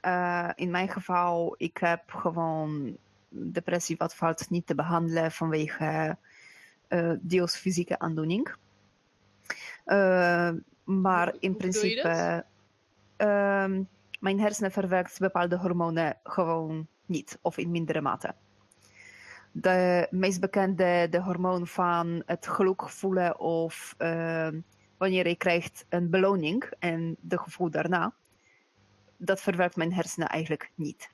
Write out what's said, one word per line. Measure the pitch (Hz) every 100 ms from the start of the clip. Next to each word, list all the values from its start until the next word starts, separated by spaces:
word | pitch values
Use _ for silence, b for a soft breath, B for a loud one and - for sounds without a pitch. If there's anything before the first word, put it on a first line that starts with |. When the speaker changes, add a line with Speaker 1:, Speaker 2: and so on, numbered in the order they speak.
Speaker 1:
Eh, | 180 180 180 175 175
in | - 180
mijn | 180 185
geval, | - - 180 175 170 170 -
ik | 170 -
heb | 175 170 -
gewoon | - 180 170 165 160 156 151 131 - _ _ _
depressie | - 170 175 175 175 - 165
wat | 170
valt | - 165 160 -
niet | 175 -
te |
behandelen | 147 156 170 165 165 160
vanwege, | - 165 156 156 - 156 156 156 175 B B B B B B _
eh, | 175 170 165
deels | 175 180 175 -
fysieke | 190 175 175 -
aandoening. | 170 160 156 190 311 - _ _ _ _ _ _ _ _ B B B B
Eh, | - 196 190 185 175 175 175 165 - _
maar | - 190 190 180 175
Speaker 2:
Hoe, | -
Speaker 1:
in | 190
Speaker 2:
hoe | 196
bedoel | 185 190
je | 208 226
Speaker 1:
principe, |
Speaker 2:
dat? | 311 165 170 170 - _ _ _ _ _ _ _
Speaker 1:
ehm, | 214 202 202 196 196 190 190 _ _ -
mijn | 190 196
hersenen | 214 208 196
verwerkt | 196 190 185 180 -
bepaalde | 190 180 175 180
hormonen | 180 175 165 165 160 -
gewoon | - - 165 165 160 160 160 _ _
niet | 165 - -
of | 175 -
in | 170
mindere | 170 160 156
mate. | 147 - - - _ _ _ B B B B B B B B
De | - 190 185 180 175 -
meest | 185 190 185
bekende, | 190 202 190 180 180 175 170
de | 170
hormoon | 185 175 185 185 175
van | - 175 170 170 170 -
het | 170 -
geluk | - 190 190 151
voelen | - 190 185 175 -
of, | 160 165 165 - - -
ehm, | 170 165 165 165 160 156 170 _ _ _
wanneer | 190 185 170
je | 175
krijgt | 185 175 170 - -
een | 175 175
beloning | 190 190 196 151 214 - -
en | 175 165 165 165
de | 170 175
gevoel | - - 180
daarna, | 156 165 180 180 - _ b b b b _ _ _ _ _
dat | - 190
verwerkt | - 175 175 175
mijn | 165
hersenen | 180 165 - 160
eigenlijk | 156 160 151 -
niet. | - 147 - -